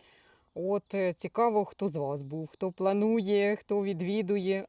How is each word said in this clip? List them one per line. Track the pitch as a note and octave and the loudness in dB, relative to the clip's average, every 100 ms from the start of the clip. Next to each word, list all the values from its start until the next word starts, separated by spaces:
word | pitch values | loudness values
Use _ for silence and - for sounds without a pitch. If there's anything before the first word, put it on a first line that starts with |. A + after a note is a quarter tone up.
| - - _ _ _ | -20 -20 _ _ _
От, | - F#3 G3+ - | -8 -2 -2 -2
е, | G3 F#3 | -2 0
цікаво, | E3+ F#3 - A#3 G#3+ | -2 -6 0 2 2
хто | G3+ - G3 | -2 -2 -4
з | D3+ | -2
вас | C#3 C#3+ | -4 -4
був, | C#3 D#3 D#3 | -6 -8 -10
хто | - F#3+ | -6 -6
планує, | F3 F#3+ G3+ G#3+ A3+ F#3+ G3+ G3+ G#3 | 0 0 2 4 2 2 2 4 0
хто | - G#3 | -2 -2
відвідує. | G3 F3 F3+ G#3 F#3 G#3 F#3 F#3+ | -2 -2 -2 -2 0 0 0 -2